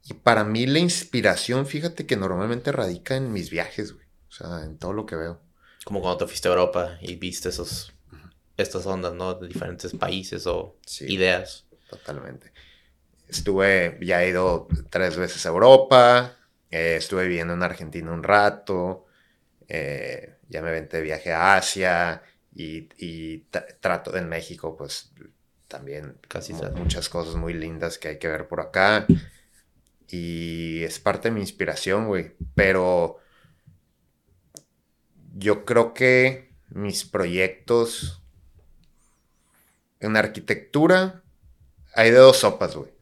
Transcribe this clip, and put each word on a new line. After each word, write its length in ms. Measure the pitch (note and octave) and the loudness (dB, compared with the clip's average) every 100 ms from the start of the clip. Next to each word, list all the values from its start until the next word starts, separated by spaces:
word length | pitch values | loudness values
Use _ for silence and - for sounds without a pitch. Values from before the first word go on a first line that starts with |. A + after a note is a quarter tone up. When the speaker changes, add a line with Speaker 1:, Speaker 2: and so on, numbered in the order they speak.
| - | -18
Speaker 1:
Y 40 | - | 0
para 280 | - A2+ | 2 2
mí 220 | G#2 A2 B2+ | 2 -2 0
la 140 | D3 | 2
inspiración, 840 | F3 F3 - B2 G#2+ F2 - B2 C#3 | 0 -2 -4 0 0 0 -2 -4 -4
fíjate 400 | D3 E3 E3 - | -6 -8 -10 -4
que 120 | A2+ | -2
normalmente 540 | F#2+ F2+ G#2+ A#2+ C3+ | -2 -4 -4 -4 -4
radica 440 | C3 G2+ F2 - C3 | -4 -4 -6 -6 -6
en 160 | C3 | -4
mis 180 | G#2 D#2+ | -6 -6
viajes, 440 | E2 E2+ - G#2 | -8 -8 -8 -12
güey. 120 | - _ _ _ | -12 _ _ _
O 20 | |
sea, 320 | - E2 E2+ D#2 | -18 -12 -10 -12
en 120 | D#2 | -12
todo 160 | F2+ | -10
lo 120 | G#2 G#2 | -8 -8
que 100 | E2 | -10
veo. 260 | E2 E2+ _ _ _ _ - | -10 -12 _ _ _ _ -8
Speaker 2:
Como 160 | G2+ | -6
cuando 160 | F2+ F2 | -4 -2
te 80 | F2 | -4
fuiste 200 | - - | -4 0
a 40 | |
Europa 460 | F2+ F2+ F2+ F2 F2 | 2 2 0 -6 -8
y 140 | F2 F2 | -14 -10
viste 340 | F2+ F2+ F#2 | -10 -6 -8
esos, 440 | F2 E2+ - - _ _ | -8 -8 -10 -12 _ _
Speaker 1:
Ujú. 60 | D2 F2 _ _ - | -20 -20 _ _ -6
Speaker 2:
estas 280 | F#2+ F#2+ F#2+ | -6 -4 -6
ondas, 280 | F#2 F2+ | -6 -6
¿no? 200 | E2+ F#2 F#2 | -6 -8 -8
De 120 | F2+ | -10
diferentes 460 | F2 - F2 F2+ | -10 -10 -10 -12
países 520 | F2 F2+ F#2+ F#2 F2+ F2 | -6 -6 -6 -6 -8 -4
o 300 | F2 F#2+ _ - | -4 -6 _ -18
Speaker 1:
Sí. 200 | - C2+ | -14 -6
Speaker 2:
ideas. 520 | F#2+ F#2 F2+ - - _ _ _ | 2 2 2 -2 -16 _ _ _
Speaker 1:
Totalmente. 600 | - - C#3 - - - _ - _ _ _ _ _ _ | -18 -14 -14 -14 -18 -20 _ -20 _ _ _ _ _ _
Estuve, 720 | - - F#2+ G2 F#2+ F2 - | -8 -2 2 4 4 2 -4
ya 220 | F2+ F2 | -2 2
he 60 | F2+ | 2
ido 380 | F2+ F#2 E2+ - D#2+ - | 2 0 0 -2 -6 -4
tres 280 | F2+ F#2 E2+ | -2 -2 -2
veces 280 | F2 - E2+ | -6 -4 -4
a 40 | |
Europa, 880 | E2+ A#2 C3+ - B2+ A#2+ B2 B2 - _ _ _ | 6 10 10 10 8 8 6 2 -12 _ _ _
eh, 260 | E2 E2 D#2+ | -4 0 -2
estuve 260 | - F#2+ F#2 | -2 -2 -2
viviendo 260 | E2+ E2+ | -2 -4
en 100 | F2 | -4
Argentina 480 | F2 E2+ D#2+ E2 D#2+ | -4 -6 -12 -12 -10
un 120 | E2 | -8
rato, 840 | F2 G#2 G#2 G#2 - F#2+ F2+ F#2 _ _ _ _ _ _ _ | 2 4 4 0 -6 -4 -4 -8 _ _ _ _ _ _ _
eh, 720 | D#2+ C#2 C#2+ C2 C2 - _ _ | -8 -6 -8 -10 -12 -16 _ _
ya 140 | E2 | -10
me 80 | E2 | -6
aventé 280 | D#2+ D2 E2 | -6 -6 -8
de 60 | |
viaje 280 | D#2 D#2 F2 | -6 -6 -4
a 220 | E2 F2+ F#2+ | 2 6 6
Asia 680 | - G2 F2+ F2 F2 E2 _ _ _ - | 4 -2 0 0 0 -4 _ _ _ -14
y, 320 | D#2 D#2+ D#2+ _ | -12 -12 -16 _
y 420 | F2 E2 D#2+ D#2+ _ | -14 -12 -12 -14 _
tra-, 140 | F#2 - - | -12 -12 -8
trato, 360 | F#2+ E2+ - F#2 | -4 -4 -4 -8
en 140 | E2+ | -6
México, 460 | E2 - F2 D#2+ D#2 | -8 -10 -12 -12 -12
pues, 340 | C#2+ - - _ - _ _ _ _ | -12 -12 -14 _ -20 _ _ _ _
también 500 | C#2 C#2 D2 D2 - _ | -18 -14 -14 -14 -20 _
Speaker 2:
Casi 260 | E2 - | -12 -10
Speaker 1:
mu-, 60 | E2 | -10
Speaker 2:
sabes. 160 | - F2+ | -8 -4
Speaker 1:
muchas 340 | E2+ E2+ - | -2 -2 -4
cosas 260 | F2 E2 E2 | -6 -4 -6
muy 180 | E2 | -6
lindas 440 | E2+ D#2+ D#2+ E2 - | -6 -8 -6 -8 -8
que 120 | D#2 | -12
hay 100 | D#2 | -8
que 80 | E2 | -6
ver 180 | D#2 - | -6 -6
por 140 | E2 | -8
acá. 440 | D2+ F#2+ G2 G#2+ G#2 - - - _ _ _ _ _ _ _ | -2 4 4 4 6 4 4 -20 _ _ _ _ _ _ _
Y 760 | F2 E2+ E2+ E2+ E2 E2 E2 | -10 -8 -8 -8 -8 -8 -6
es 160 | E2 - | -8 -4
parte 280 | - F2+ A2+ | -2 -2 -2
de 60 | A2 | -4
mi 60 | |
inspiración, 680 | F#2+ - E2 D#2 F#2+ G2 A2 | -8 -6 -6 -4 -2 -2 0
güey, 260 | F#2+ E2 _ F2+ - | -4 -6 _ -4 2
pero 640 | G2 F#2 F2+ F2+ E2 - _ _ _ _ _ _ _ _ _ _ _ _ _ - _ _ _ _ _ _ - F#2+ | 4 4 2 2 0 -6 _ _ _ _ _ _ _ _ _ _ _ _ _ -20 _ _ _ _ _ _ -20 -4
yo 280 | G2 G#2 - | 0 0 2
creo 280 | A#2 A#2 | 2 2
que 580 | - B2+ B2+ C3 C3 - _ _ | 2 4 6 4 0 -16 _ _
mis 360 | F#2+ G2+ F#2+ - | -8 -6 -6 -6
proyectos 1160 | F#2+ F2 F2+ F#2 - - A#2 A#2 - - - - _ _ _ _ _ _ _ _ _ _ _ _ _ _ _ _ _ | -4 -2 0 0 -2 0 0 0 -4 -10 -12 -20 _ _ _ _ _ _ _ _ _ _ _ _ _ _ _ _ _
en 180 | G#2+ A2 | -2 0
arquitectura 1040 | G#2+ - - G#2 - D3 E3 F#3 F#3 F#3 _ _ - _ _ _ - | 0 -4 -6 -6 -2 2 4 4 2 -6 _ _ -20 _ _ _ -6
hay 180 | - A2+ | 4 8
de 60 | B2 | 12
dos 200 | C3 C3 | 10 10
sopas, 380 | G#2 - F2+ D#2+ | 2 0 -6 -6
güey. 160 | - _ | -14 _